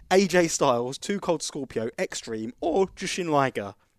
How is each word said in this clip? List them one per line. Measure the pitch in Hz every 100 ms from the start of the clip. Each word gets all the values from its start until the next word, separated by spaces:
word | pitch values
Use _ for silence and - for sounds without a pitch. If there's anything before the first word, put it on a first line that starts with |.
| -
A | 185
J | 196 180 170
Styles, | - 143 120 123 139
Too | - 202
Cold | - 160
Scorpio, | - 156 131 - 113 -
X-Treme, | - - - 110 113 -
or | 339 254 190
Jushin | - 190 - 170
Liger. | 143 135 117 101 - _